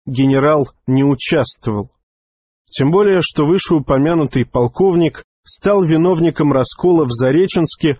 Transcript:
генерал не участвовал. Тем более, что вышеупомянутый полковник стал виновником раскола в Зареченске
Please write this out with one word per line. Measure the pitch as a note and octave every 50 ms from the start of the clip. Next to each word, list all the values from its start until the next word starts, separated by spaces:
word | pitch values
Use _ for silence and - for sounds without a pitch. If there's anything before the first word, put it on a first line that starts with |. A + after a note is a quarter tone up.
| _
генерал | - C3 B2+ C#3 C3+ C3+ C3+ C3+ D3+ D#3 D3 C3+ - - _ _ -
не | C3 C3+ C#3
участвовал. | C#3+ C#3+ B2 - - E3+ D#3 A#2 - - - - A#2+ G#2+ G#2 G2 - _ _ _ _ _ _ _ _ _ _ _ _ _ _ _ _
Тем | - - C3+ C#3+
более, | E3 G3 G#3 G3+ F#3+ F3+
что | D#3 - - - D3
вышеупомянутый | D3 F3+ F#3+ - - F3 D3+ B2+ - C#3 C3+ C#3 D#3+ E3+ E3 D3+ - - C3 A#2+
полковник | - - B2+ A#2+ A#2+ - - F#3 G3 F3 F3 E3+ D#3 - - - _ _ _ _
стал | - - - - G3 G3+ G3+ F#3
виновником | D#3 D#3+ D#3+ E3 F3+ F#3 D#3+ E3+ E3+ - - D#3 D3 C3+
раскола | C3+ B2 - - - - F3+ F3 E3 D3+
в | B2
Зареченске | A#2+ A2+ B2+ C3 C#3 E3+ F#3+ F#3+ - F#3 E3 - - - - D#3 C3 -